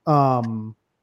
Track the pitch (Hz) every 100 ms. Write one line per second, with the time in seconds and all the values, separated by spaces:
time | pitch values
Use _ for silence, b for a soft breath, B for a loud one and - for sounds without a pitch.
0 | 160 147 135 127 113 110 110 - _ _